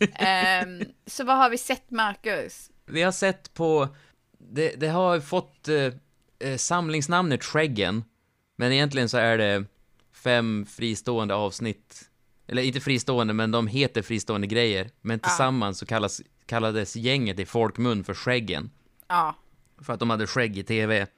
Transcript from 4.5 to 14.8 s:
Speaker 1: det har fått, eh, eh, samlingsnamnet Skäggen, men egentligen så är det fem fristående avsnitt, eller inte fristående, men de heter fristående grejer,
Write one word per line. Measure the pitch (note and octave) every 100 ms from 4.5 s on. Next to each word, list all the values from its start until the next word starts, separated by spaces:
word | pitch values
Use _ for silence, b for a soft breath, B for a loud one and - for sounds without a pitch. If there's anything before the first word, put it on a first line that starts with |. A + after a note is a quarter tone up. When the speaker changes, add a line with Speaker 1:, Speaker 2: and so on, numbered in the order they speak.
| B2 D#3+ B2+
Speaker 1:
det | D#3
har | F3 F3+ E3+
fått, | C#3+ F#3 F3+ _ D3
eh, | D3 C3+ C3 _ _ _ -
eh, | C3+ B2+
samlingsnamnet | - F3 D#3+ D#3 D3 F3 F3 B2
Skäggen, | - D#3 D#3 G#2+ F#2 A2 - _ _ _ _ -
men | B2
egentligen | C3+ D3 C3+ A2+
så | B2
är | A#2 A2+
det | G#2 G2+ G2 _ _ _ _
fem | - B2+ A#2+ A2+ G#2+ G2+
fristående | - A#2 G2+ B2 A#2 G#2
avsnitt, | G2+ G2+ - A2+ - - - - _ _ _ -
eller | B2+
inte | C3 C3+
fristående, | C#3+ B2 - B2 A2
men | A2 A2
de | A#2 G#2+
heter | C3 C3 A2+
fristående | G2+ A2 - G#2 G2+
grejer, | A2+ A#2 F#2+